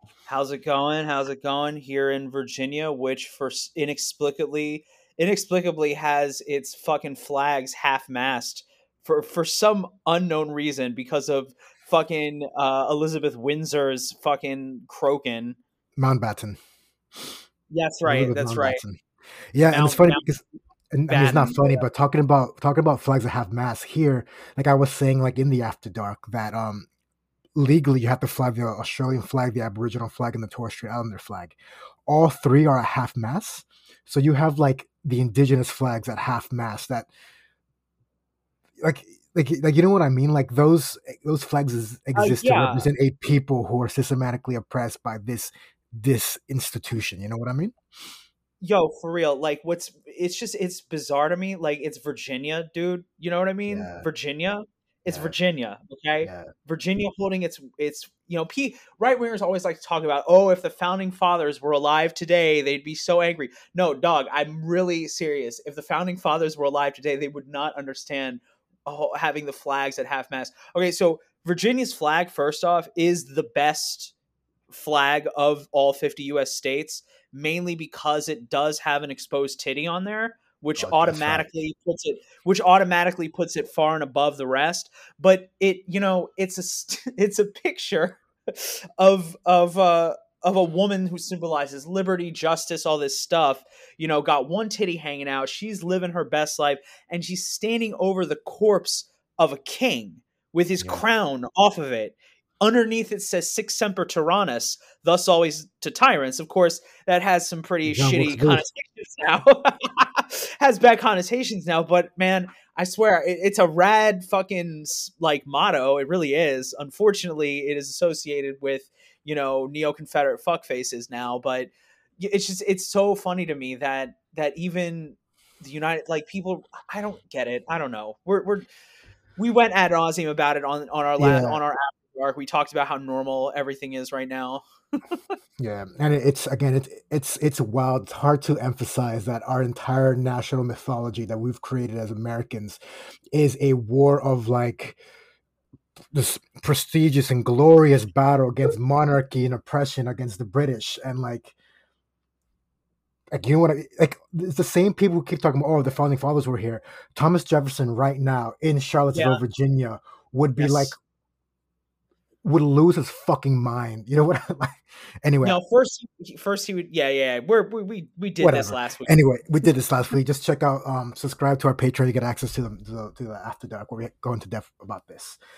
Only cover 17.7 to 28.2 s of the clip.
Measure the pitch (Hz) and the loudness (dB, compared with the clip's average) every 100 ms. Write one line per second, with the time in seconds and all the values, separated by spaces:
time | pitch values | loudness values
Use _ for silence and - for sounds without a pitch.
17.7 | 160 160 - 160 135 127 139 123 117 135 | -4 -2 0 2 2 2 0 -2 0 0
18.7 | 127 107 92 _ _ - - - 131 160 | -2 -8 -16 _ _ -20 -20 -6 4 6
19.7 | 147 147 - 175 147 - 143 - - _ | 6 4 6 6 6 -2 -6 -8 -20 _
20.7 | _ _ 139 151 147 135 147 123 - 139 | _ _ -2 2 4 4 4 2 2 2
21.7 | 139 123 - 143 151 143 143 123 - 143 | 2 -2 0 2 2 4 4 2 -2 0
22.7 | 143 156 135 - 135 113 127 104 117 123 | 2 2 2 2 0 0 -4 -6 -4 -4
23.7 | 113 - 156 147 127 - - - - 139 | -6 -6 0 2 2 -2 -18 -14 -2 4
24.7 | 139 135 - 135 131 127 131 135 123 113 | 4 4 2 2 2 0 0 2 2 0
25.7 | - 110 101 101 107 - 117 107 110 110 | -6 -12 -10 -8 -10 -10 -8 -6 -6 -6
26.7 | 104 - _ _ _ _ _ _ 151 135 | -8 -16 _ _ _ _ _ _ 0 4
27.7 | 160 143 131 117 127 | 4 4 2 2 0